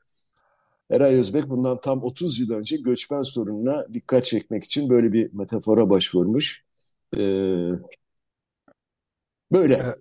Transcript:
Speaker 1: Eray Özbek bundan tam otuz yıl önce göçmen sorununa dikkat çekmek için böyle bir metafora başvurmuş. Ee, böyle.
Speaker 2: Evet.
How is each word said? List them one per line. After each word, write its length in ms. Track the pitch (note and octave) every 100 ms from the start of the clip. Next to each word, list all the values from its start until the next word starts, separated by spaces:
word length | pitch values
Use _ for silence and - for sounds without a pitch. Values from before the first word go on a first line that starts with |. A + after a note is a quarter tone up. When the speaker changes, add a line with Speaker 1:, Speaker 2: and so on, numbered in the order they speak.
| _ _ _ _ _ _ _ _ -
Speaker 1:
Eray 260 | B2 C#3 C3
Özbek 340 | G#2+ C#3+ C#3+
bundan 280 | B2+ C3 B2+
tam 260 | C#3 C3+
otuz 360 | B2+ C3 F3 A#2
yıl 120 | A#2
önce 260 | A2 G#2+ D#3
göçmen 440 | B2 B2 - C#3+
sorununa 720 | C3+ B2 G#2 G#2+ B2 D3 -
dikkat 320 | A2+ - B2+ A#2+
çekmek 380 | A2+ - G#2+
için 260 | - D3 C#3
böyle 240 | B2 A2+
bir 200 | A2 G#2+
metafora 560 | G2 G2 A2 A2 A2 G#2
başvurmuş. 760 | F#2+ - F2+ F2+ B2 D3+ - _ _ _ _ _ -
Ee, 20 | G2+ F#2+ F#2+ F2+ F2 F2+ - - _ _ _ _ _ _ _ _ _ _ _ _ _ _ _
böyle. 320 | F3+ D#3+ A#2
Speaker 2:
Evet. 160 | B2 -